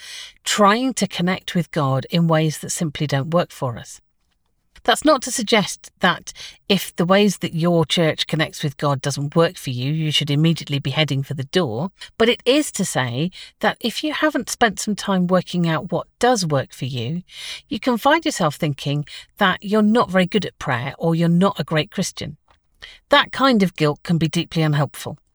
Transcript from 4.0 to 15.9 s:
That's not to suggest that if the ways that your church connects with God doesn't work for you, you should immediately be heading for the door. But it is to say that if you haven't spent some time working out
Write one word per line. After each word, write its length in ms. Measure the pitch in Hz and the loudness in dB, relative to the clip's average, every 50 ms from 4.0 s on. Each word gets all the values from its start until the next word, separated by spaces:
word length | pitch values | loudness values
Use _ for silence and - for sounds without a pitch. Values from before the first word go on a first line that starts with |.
| _ _ _ _ _ _ _ _ _ _ _ _ _ _ _ - - | _ _ _ _ _ _ _ _ _ _ _ _ _ _ _ -8 -2
That's 200 | - 226 - - | -2 -2 2 4
not 180 | 202 208 254 | 2 2 2
to 80 | - 254 | 0 -4
suggest 640 | - - 214 - 233 214 180 - - - - - _ - | -6 -4 -2 2 2 2 2 0 -4 -12 -16 -20 _ -2
that 320 | - 180 160 - - - - - - - - _ _ - | 0 0 0 0 -6 -16 -18 -18 -18 -20 -20 _ _ 0
if 280 | 202 185 - - - | 0 0 -2 -4 -4
the 100 | - 175 | -2 2
ways 320 | 175 190 202 208 208 180 - | 4 4 6 6 4 2 0
that 160 | - 156 - | -4 -4 -2
your 300 | 160 165 175 175 165 156 | 0 2 2 4 2 2
church 420 | - - 180 165 156 123 - - | 2 2 2 2 2 0 -2 -4
connects 380 | - - 156 156 143 - - - | -4 -2 -2 -2 -2 -4 -6 -6
with 140 | 151 - - | -6 -4 -2
God 220 | 156 143 139 131 | -2 -2 -2 -2
doesn't 360 | - 143 135 143 143 143 - | -2 -4 -4 -4 -4 -2 2
work 200 | 165 165 175 185 | 2 2 2 0
for 140 | - - 139 | -6 -8 -8
you, 220 | 123 123 127 139 | -6 -4 -4 -4
you 180 | 156 160 156 156 | -2 -2 -2 0
should 180 | 143 - 151 147 | 0 -2 0 0
immediately 520 | 143 143 156 165 165 - - - 147 139 | 2 2 4 2 2 0 -2 -4 -4 -4
be 100 | - 139 | -4 -2
heading 320 | 131 156 151 139 143 135 | -2 0 0 0 0 -2
for 120 | 135 - 139 | -4 -4 -6
the 100 | 160 131 | -8 -4
door. 480 | 139 - 185 170 123 104 117 160 190 _ - - - _ - | -2 0 0 0 0 -2 -4 -4 -6 _ -12 -20 -8 _ 0
But 100 | 226 226 | 2 2
it 140 | 226 - - | 2 0 2
is 280 | 240 262 302 294 - | 2 2 2 2 -2
to 120 | - - 190 | -2 -4 -4
say 460 | - - 147 131 123 117 127 160 185 - - - - _ - | -2 0 -2 -2 -2 -2 -2 -4 -4 -6 -10 -20 -20 _ -2
that 160 | - 208 - - | -2 -2 -2 -2
if 220 | - 233 - - | -4 -6 -4 -4
you 100 | - 302 | -6 -4
haven't 380 | 285 - 302 311 294 294 220 - | -2 0 0 0 0 -2 -4 -4
spent 300 | - - 240 220 185 - | -2 0 0 0 0 -2
some 160 | - 214 208 | -4 -4 -4
time 320 | - - - 190 185 180 175 | -4 -2 0 0 2 2 2
working 400 | 185 180 - - - 175 170 165 | 2 2 0 0 -2 0 0 0
out 240 | 160 147 - 170 | 0 -2 -4 -4